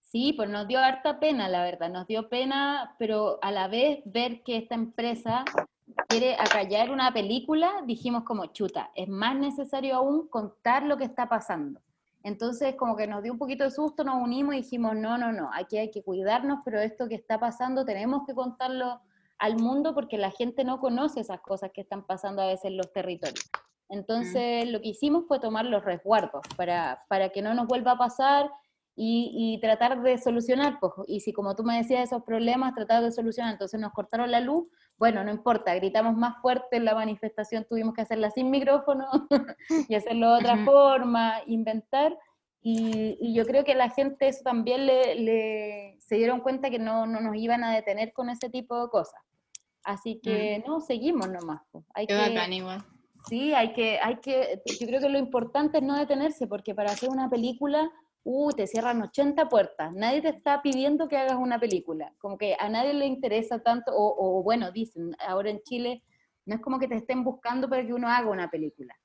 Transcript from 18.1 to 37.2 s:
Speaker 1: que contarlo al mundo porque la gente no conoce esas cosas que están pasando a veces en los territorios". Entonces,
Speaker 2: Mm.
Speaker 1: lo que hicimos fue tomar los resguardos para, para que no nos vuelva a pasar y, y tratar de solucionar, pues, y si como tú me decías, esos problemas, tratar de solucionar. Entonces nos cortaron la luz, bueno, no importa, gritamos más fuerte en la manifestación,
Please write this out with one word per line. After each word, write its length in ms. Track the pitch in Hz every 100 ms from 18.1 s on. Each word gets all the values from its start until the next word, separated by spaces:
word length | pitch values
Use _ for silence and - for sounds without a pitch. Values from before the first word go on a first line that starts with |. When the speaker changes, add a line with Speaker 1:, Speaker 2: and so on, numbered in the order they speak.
| 277 277
Speaker 1:
que 80 |
contarlo 680 | 247 254 240 254 262 247 240 _ _ _ _
al 180 | 214 226
mundo 360 | 226 269 302
porque 240 | 294 233 214
la 140 | 196
gente 320 | - 240 240
no 160 | 254 254
conoce 400 | 262 240 294 277
esas 200 | 214 180
cosas 300 | - 190 190
que 100 | -
están 220 | 190 196
pasando 380 | 196 190 202 196
a 40 | 190
veces 160 | 190
en 120 | 190 190
los 160 | 175
territorios". 560 | - 185 175 151 123 - - _ _ _
Entonces, 760 | 202 196 226 208 185 240 233 233
Speaker 2:
Mm. 40 |
Speaker 1:
lo 80 | 226
que 80 | 214
hicimos 360 | 208 294 311 339
fue 100 | 269
tomar 280 | 233 220 240
los 180 | 208
resguardos 580 | 196 175 190 220 - - - -
para, 480 | 175 175 160 127 -
para 200 | 196 190
que 120 | 196
no 120 | 208
nos 120 | 240 233
vuelva 240 | 254 247
a 60 | 247
pasar 520 | 247 240 269 285 285 - _ _ _
y, 380 | - 226 233 240
y 260 | - 226 220
tratar 420 | 220 220 240 254
de 160 | 247 247
solucionar, 600 | 247 233 233 254 285 285
pues, 140 | 185 185 196
y 140 | 208
si 120 | 202
como 240 | 202 196 196
tú 80 |
me 140 | 220 233
decías, 260 | 233 254
esos 180 | 247 247
problemas, 520 | 233 226 233 247 262
tratar 280 | 247 214 226
de 80 | 233
solucionar. 400 | 233 233 220 233
Entonces 280 | 202 196 220
nos 120 | 208
cortaron 380 | - 196 233 247
la 100 | 240
luz, 280 | 247 311 339 _ _ _
bueno, 260 | 220 220
no 60 | 202
importa, 440 | 214 240 220 202
gritamos 420 | 269 - 220 226 226
más 180 | 240 233
fuerte 340 | 254 247 254 240
en 80 |
la 100 | 226
manifestación, 720 | 220 220 214